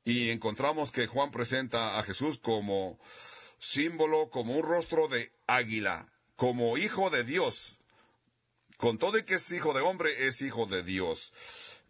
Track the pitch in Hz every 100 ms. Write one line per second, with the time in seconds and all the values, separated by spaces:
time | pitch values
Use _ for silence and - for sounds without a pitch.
0 | - 120 117 113 110 107 139 156 143 -
1 | 113 120 143 117 113 131 131 117 113 104
2 | 101 95 147 135 - 110 101 98 92 82
3 | - - - - - - - 139 160 170
4 | 156 156 156 131 117 139 156 170 160 160
5 | 151 127 120 _ - 123 117 110 101 85
6 | - _ _ - 127 123 117 127 202 190
7 | 190 143 120 165 143 - - - _ _
8 | _ _ _ _ _ _ _ - 120 110
9 | 180 214 - 185 - 175 160 135 160 185
10 | 160 127 131 123 135 110 107 95 87 95
11 | 87 82 - - - - - -